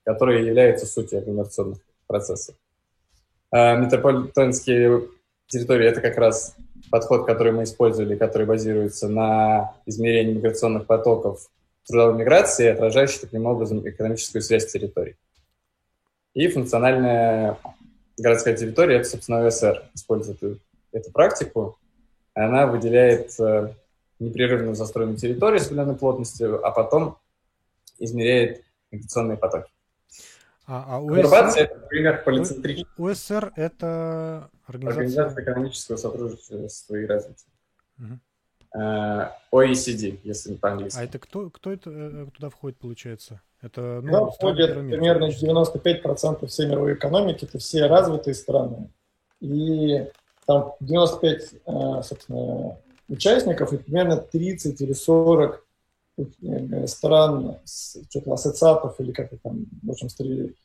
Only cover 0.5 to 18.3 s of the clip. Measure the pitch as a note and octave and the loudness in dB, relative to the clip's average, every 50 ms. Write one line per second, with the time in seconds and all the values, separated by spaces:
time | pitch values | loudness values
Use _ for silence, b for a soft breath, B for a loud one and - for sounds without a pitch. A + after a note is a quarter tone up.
0.5 | A2+ B2 B2+ A#2+ A2 - A2+ - - A#2 A2 - G#2+ G2+ F#2+ G#2 G#2 G#2 G2+ G2+ | 6 6 6 6 6 2 -2 -6 -6 -6 -6 -4 -6 -6 -6 -4 -4 -6 -6 -6
1.5 | - - G2+ G2 G2 G2 _ _ _ _ _ - G#2 G#2 - - F2+ - - - | -6 -6 -6 -6 -8 -12 _ _ _ _ _ -6 -4 -4 -4 -6 -8 -10 -12 -14
2.5 | - _ _ _ _ _ _ _ _ _ _ _ _ _ _ _ _ _ _ _ | -18 _ _ _ _ _ _ _ _ _ _ _ _ _ _ _ _ _ _ _
3.5 | - A#2+ A#2+ A#2+ A#2+ B2 B2+ B2 C3 - - C#3 C3 B2+ B2+ - - C#3 C3+ B2 | 4 6 6 6 6 4 2 2 2 4 4 4 2 2 -2 0 2 2 4 4
4.5 | B2 - - C3 B2 A#2+ A#2+ A#2+ A#2+ A#2+ A#2+ - - _ _ _ _ _ _ - | 2 0 0 0 2 4 6 4 4 2 0 -4 -12 _ _ _ _ _ _ -8
5.5 | - B2 A#2+ A#2+ C3 A#2+ A2+ A#2 A#2 A#2 - A#2 - A#2 A#2 A2+ - - - - | -8 -4 0 2 2 4 4 4 4 2 0 -2 2 4 4 4 4 0 -4 -10
6.5 | - - - - - - - - - A#2 - - B2+ A2+ - - A2+ A2+ A#2 A#2 | -14 -18 -20 -20 -20 -20 -4 -2 0 0 2 2 2 2 2 2 0 2 2 2
7.5 | A2+ A2+ A2+ A2 - - A#2+ A2+ A2 A2 G#2 G#2 G2+ - A2+ A2 - A2 G#2+ G#2 | 2 0 -2 -4 0 2 2 2 2 2 -2 -2 0 0 0 0 0 0 0 0
8.5 | A2 A2 A2 A2 G#2+ G#2+ G#2 G2+ - - A2 G#2 G#2+ A2 A2 A2 A2 A2 A2 G#2+ | 0 0 0 0 0 0 -2 -2 -4 -6 -6 -2 -2 0 0 2 2 2 4 4
9.5 | G#2+ G#2+ G#2 - - _ _ - G#2+ A2 A2+ A#2 A#2 A2+ A2+ A2+ A2 G#2+ A#2 A2+ | 2 2 0 -4 -10 _ _ -10 -6 -2 0 2 2 2 2 0 0 0 0 -2
10.5 | A2+ - A#2+ A2+ A2 G#2+ - - A2+ A2+ - A#2+ A2+ A2+ - G2+ F#2+ - - - | 0 0 -2 -2 -2 -2 0 2 2 2 4 2 2 2 0 -4 -6 -8 -12 -20
11.5 | _ _ _ _ _ _ _ - A#2+ A#2 A#2 A#2 A2+ A2+ A2+ B2+ D#3 F#3 G3+ - | _ _ _ _ _ _ _ 0 4 4 6 6 4 4 4 6 6 6 6 4
12.5 | - - A#2+ A2+ G#2 - A2 A2 A#2 C3 C#3 C3+ - - - - - A2 A2+ A#2+ | 2 4 4 4 4 4 2 2 4 4 2 2 0 -6 -10 -8 -6 -4 -2 -2
13.5 | A#2+ A2+ A2+ G#2 G#2+ G#2+ - G#2 - - A2 A2 A2+ A2 - - - A2+ G#2+ - | -2 -2 -2 -2 -4 -4 -6 -6 -6 -4 -4 -4 -4 -4 -6 -6 -6 -6 0 2
14.5 | A2+ G#2+ A2 - - F#2+ G#2+ G2 - - E2 - - _ _ _ _ _ _ _ | 2 2 2 -2 -6 -6 -8 -6 -6 -6 -6 -6 -10 _ _ _ _ _ _ _
15.5 | _ _ _ _ _ _ _ _ _ _ _ _ _ _ _ _ - - D#3 F3+ | _ _ _ _ _ _ _ _ _ _ _ _ _ _ _ _ -2 -2 0 0
16.5 | - C#3 A#2+ - - A#2 A#2+ C3 C3 C3 B2+ B2 A#2+ A#2 A#2 A2+ A2 A2 A2 G#2+ | 0 -2 -2 -2 0 2 2 2 4 2 2 2 2 2 2 2 2 0 0 -2
17.5 | - - - - - _ - _ _ _ _ _ _ - A2 A#2+ | -4 -6 -10 -18 -20 _ -20 _ _ _ _ _ _ 0 2 2